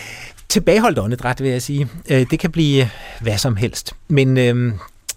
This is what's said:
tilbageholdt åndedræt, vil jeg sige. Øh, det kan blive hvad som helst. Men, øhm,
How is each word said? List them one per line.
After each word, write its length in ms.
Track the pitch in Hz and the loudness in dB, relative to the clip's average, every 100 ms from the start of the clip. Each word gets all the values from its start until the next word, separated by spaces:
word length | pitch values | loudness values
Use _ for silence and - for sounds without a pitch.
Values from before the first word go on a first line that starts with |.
| - - - - - | -16 -16 -18 -14 -4
tilbageholdt 500 | 208 170 208 233 131 | 0 4 4 4 0
åndedræt, 420 | 101 123 123 127 | -2 -2 -4 -2
vil 100 | 135 | -2
jeg 100 | 123 | -2
sige. 260 | 135 143 131 - - | -2 -4 -4 -6 0
Øh, 160 | 131 127 | 0 2
det 80 | 160 | 0
kan 120 | 170 | 0
blive 380 | 165 147 139 120 - - - | 2 4 4 2 -2 -16 -8
hvad 160 | 110 104 | -4 0
som 180 | 131 101 | 0 0
helst. 380 | 117 - - - - | -2 -4 -12 -12 0
Men, 300 | 143 131 131 | 2 4 4
øhm, 360 | 123 123 123 98 - - - | 4 2 0 -4 -10 -16 -16